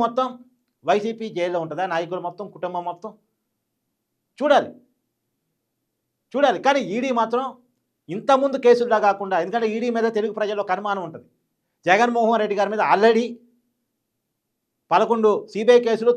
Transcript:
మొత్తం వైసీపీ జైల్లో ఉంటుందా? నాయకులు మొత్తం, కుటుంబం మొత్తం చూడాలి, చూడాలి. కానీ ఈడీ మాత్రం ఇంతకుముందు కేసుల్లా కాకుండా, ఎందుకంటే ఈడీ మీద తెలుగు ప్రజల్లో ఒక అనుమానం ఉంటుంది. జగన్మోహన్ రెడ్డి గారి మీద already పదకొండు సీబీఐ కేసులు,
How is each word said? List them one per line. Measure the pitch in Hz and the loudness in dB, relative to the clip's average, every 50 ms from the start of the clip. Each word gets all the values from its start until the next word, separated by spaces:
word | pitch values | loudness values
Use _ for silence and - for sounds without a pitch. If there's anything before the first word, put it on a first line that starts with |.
| 233 | -2
మొత్తం | 226 240 254 254 247 233 - - _ _ _ _ _ _ _ - 151 | -2 -2 -2 -4 -4 -6 -12 -20 _ _ _ _ _ _ _ -2 0
వైసీపీ | 190 208 208 226 220 226 226 214 151 175 | 0 0 0 -4 -6 -8 -10 -10 -6 -4
జైల్లో | 175 180 180 170 160 | -4 -2 -2 -4 -6
ఉంటుందా? | 160 151 156 185 185 170 | -6 -6 -6 -6 -4 -4
నాయకులు | 165 175 165 180 180 175 175 | -4 -4 -6 -8 -8 -8 -10
మొత్తం, | 180 - 208 196 - | -10 -12 -14 -16 -12
కుటుంబం | 156 185 180 185 180 175 175 | -10 -10 -8 -8 -8 -8 -8
మొత్తం | 170 170 - 214 - _ _ _ _ _ _ _ _ _ _ _ _ _ _ _ _ _ _ _ _ _ _ _ _ - | -10 -12 -14 -18 -18 _ _ _ _ _ _ _ _ _ _ _ _ _ _ _ _ _ _ _ _ _ _ _ _ -2
చూడాలి, | 254 294 285 208 123 - - - _ _ _ _ _ _ _ _ _ _ _ _ _ _ _ _ _ _ _ _ _ _ _ _ _ _ _ _ _ _ - | 2 4 4 4 2 0 -6 -18 _ _ _ _ _ _ _ _ _ _ _ _ _ _ _ _ _ _ _ _ _ _ _ _ _ _ _ _ _ _ -2
చూడాలి. | 262 285 262 202 170 180 | 0 2 2 2 2 2
కానీ | 269 285 277 220 165 196 | 2 2 2 0 -4 -4
ఈడీ | 240 262 269 247 233 | -4 -4 -2 -2 -2
మాత్రం | 226 226 233 247 269 262 233 - _ _ _ _ _ _ _ _ _ - 165 | -2 -2 -2 -4 -4 -4 -8 -14 _ _ _ _ _ _ _ _ _ -12 -12
ఇంతకుముందు | 220 - - 269 262 277 277 269 269 240 | -4 0 2 2 2 2 0 -2 2 4
కేసుల్లా | 240 240 240 240 226 226 214 202 202 | 4 4 4 4 0 0 2 2 2
కాకుండా, | 196 196 202 190 190 170 170 | 2 0 -2 -2 -2 -2 -2
ఎందుకంటే | 190 196 233 226 220 214 | -2 -2 -2 -2 -2 -2
ఈడీ | 226 240 240 226 | -2 -4 -2 -2
మీద | 240 226 226 220 | 0 -2 -2 0
తెలుగు | 208 208 214 208 214 | -2 -4 -4 -4 -4
ప్రజల్లో | 214 196 214 202 196 | -4 -4 -4 -4 -4
ఒక | 196 185 | -2 -4
అనుమానం | 190 208 208 202 190 175 160 | -4 -2 -4 -4 -6 -6 -10
ఉంటుంది. | 160 110 - _ _ _ _ _ _ _ _ _ _ _ - 170 | -12 -16 -20 _ _ _ _ _ _ _ _ _ _ _ 0 2
జగన్మోహన్ | 185 208 240 240 240 233 226 220 233 214 | 2 4 2 2 2 2 2 2 2 2
రెడ్డి | 214 202 202 196 | 0 -2 -2 -2
గారి | 196 202 214 | -2 -2 0
మీద | 214 180 139 165 | 0 0 2 4
already | 190 214 233 226 226 247 233 - - _ _ _ _ _ _ _ _ _ _ _ _ _ _ _ _ _ _ _ _ _ _ _ _ _ _ _ _ _ - | 4 4 4 4 4 0 -4 -6 -14 _ _ _ _ _ _ _ _ _ _ _ _ _ _ _ _ _ _ _ _ _ _ _ _ _ _ _ _ _ 0
పదకొండు | 165 185 220 214 233 226 214 214 196 - - - | 0 2 2 2 0 2 2 2 2 0 -2 -8
సీబీఐ | - 196 220 226 247 240 240 | -8 0 4 6 6 6 4
కేసులు, | 233 220 214 226 240 240 | 2 -2 0 2 0 2